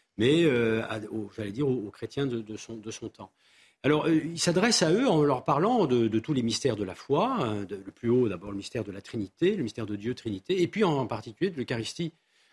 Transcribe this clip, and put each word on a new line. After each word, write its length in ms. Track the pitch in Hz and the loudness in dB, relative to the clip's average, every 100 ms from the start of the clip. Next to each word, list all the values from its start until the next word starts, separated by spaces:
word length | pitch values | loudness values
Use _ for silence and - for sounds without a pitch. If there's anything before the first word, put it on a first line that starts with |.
| _ - | _ 0
mais, 280 | 120 160 165 | 2 4 4
euh, 360 | 120 113 113 - | 4 2 0 -2
à, 80 | 110 107 | -6 -6
aux, 180 | 110 101 - | -8 -8 -8
j'allais 140 | 104 | -8
dire, 160 | 110 135 | -2 0
aux, 180 | 127 101 | -2 -4
aux 60 | |
chrétiens 340 | - 113 - 139 | -10 -8 -4 -4
de, 160 | 117 | -4
de 160 | 107 104 | -6 -12
son, 180 | - 113 | -12 -12
de 140 | 107 | -12
son 200 | - 107 | -10 -12
temps. 200 | - 98 _ _ _ _ _ | -12 -20 _ _ _ _ _
Alors, 240 | 135 151 143 | 2 2 4
euh, 80 | 160 | 2
il 240 | 156 165 | 0 0
s'adresse 420 | 180 170 233 - | 0 4 4 4
à 100 | 160 | 4
eux 160 | 196 269 | 4 4
en 140 | 160 | 4
leur 220 | 143 127 | 4 2
parlant 420 | - 143 202 247 156 | 0 2 2 2 4
de, 220 | 123 113 | 4 4
de 120 | 110 | 2
tous 140 | 131 | 0
les 80 | 135 | 0
mystères 340 | 113 110 135 104 | 0 0 0 0
de 80 | |
la 120 | 95 87 | -4 -8
foi, 400 | - 143 240 247 | -2 0 2 0
hein, 260 | 120 104 92 | -2 -2 -6
de, 100 | 98 | -10
le 160 | - | -12
plus 180 | - 117 | -4 2
haut, 180 | 123 117 | 4 2
d'abord, 220 | 90 101 | -2 -8
le 80 | 98 | -10
mystère 260 | - 120 | -6 -6
de 80 | 101 | -6
la 100 | 95 | -10
Trinité, 540 | - 117 95 - 180 208 | -10 -8 -8 0 0 2
le 60 | |
mystère 240 | 113 - 110 | -4 -6 -6
de 100 | 104 | -4
Dieu 200 | 110 127 | -6 -6
Trinité, 440 | 117 95 - 185 | -6 -6 -4 0
et 40 | 170 | 0
puis 160 | 202 | 2
en 220 | 190 143 117 | 2 2 -2
particulier 460 | 113 - - 196 | -6 -10 -4 -4
de 60 | 160 | -2
l'Eucharistie 560 | 117 120 113 - 165 - _ _ _ | -4 -4 -4 -6 -8 -8 _ _ _